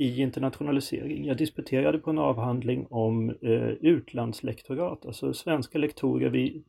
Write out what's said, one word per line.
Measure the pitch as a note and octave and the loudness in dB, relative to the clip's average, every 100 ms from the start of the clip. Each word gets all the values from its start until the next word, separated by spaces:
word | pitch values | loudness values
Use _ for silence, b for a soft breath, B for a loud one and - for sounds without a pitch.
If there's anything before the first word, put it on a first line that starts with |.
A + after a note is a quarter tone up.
i | C3 B2 | -2 2
internationalisering. | C3 D3 C3+ - D3 C#3 C3+ - C#3+ D3+ | 0 0 -4 -2 0 0 0 -4 -4 -4
Jag | C#3+ B2 | -2 0
disputerade | D3+ - - C3 D3 D#3 | 0 -2 -2 2 4 2
på | D#3+ | 0
en | D#3 | 0
avhandling | C#3+ A#2 A#2+ B2 A#2+ B2+ C3+ | 2 2 0 -2 0 -2 -2
om, | A#2 A2+ A2+ A2+ | 0 2 2 0
eh, | - A#2 A#2 A#2 | -2 2 2 2
utlandslektorat, | - D#3 D#3 - B2+ A#2 A2+ B2 A2+ - C3+ F3 - - | 2 4 4 2 -4 -4 -4 -6 -8 -8 -4 -4 -6 -10
alltså | - C#3 | -6 -4
svenska | B2+ - D3+ C3 D3 | -4 0 -2 0 -2
lektorer | D3 - C3+ B2+ B2+ | -2 0 0 2 2
vid | B2+ C3 D#3 | 2 0 -2